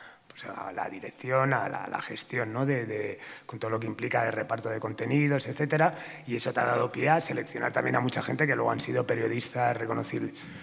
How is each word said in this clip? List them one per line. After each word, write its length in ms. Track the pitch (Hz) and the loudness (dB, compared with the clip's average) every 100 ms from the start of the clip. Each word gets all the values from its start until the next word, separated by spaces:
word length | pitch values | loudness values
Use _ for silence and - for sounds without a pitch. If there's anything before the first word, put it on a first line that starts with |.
| - - _ | -20 -20 _
pues, 180 | - - | -14 -12
a 260 | - - | -8 -8
la 180 | - 180 | -4 -4
dirección, 640 | - - - 127 131 135 | -6 -10 -8 0 4 4
a 160 | 127 98 | 2 0
la, 160 | 95 | -4
a 40 | 95 | -4
la 140 | - | -6
gestión, 500 | - - - 127 110 | -6 -8 -4 -4 -2
¿no? 140 | 117 139 | 0 2
De, 180 | 135 | 2
de, 360 | 113 107 104 98 - - - | 0 -4 -4 -6 -12 -14 -12
con 140 | 110 | -6
todo 100 | 110 | -2
lo 80 | 110 | -2
que 80 | 113 | -2
implica 380 | 107 120 120 | -4 0 2
de 80 | 113 | 2
reparto 360 | 110 110 113 113 | 0 -2 -2 -2
de 120 | 110 | -2
contenidos, 680 | 110 107 117 143 147 139 - | -4 -4 2 4 4 2 0
etcétera, 480 | 127 147 156 160 - - - - | -2 0 4 4 4 -8 -12 -4
y 80 | |
eso 180 | 117 127 | -2 0
te 60 | 120 | 2
ha 60 | |
dado 260 | 120 120 123 | 2 4 2
pie 180 | - 131 | 2 4
a 120 | 160 | 4
seleccionar 520 | - 123 113 123 120 | 4 -4 -4 -2 0
también 220 | 127 127 | 2 2
a 60 | 127 | 2
mucha 200 | 123 - | 2 0
gente 200 | - 123 151 | -2 2 2
que 80 | 120 | 4
luego 160 | 117 | 2
han 80 | 113 | 2
sido 260 | - 123 120 | 0 0 2
periodistas 680 | 117 113 117 - 123 120 117 | 2 2 0 -2 2 2 2
reconocibles. 600 | 113 113 113 120 113 - - - | 0 -2 -2 -2 -4 -6 -14 -14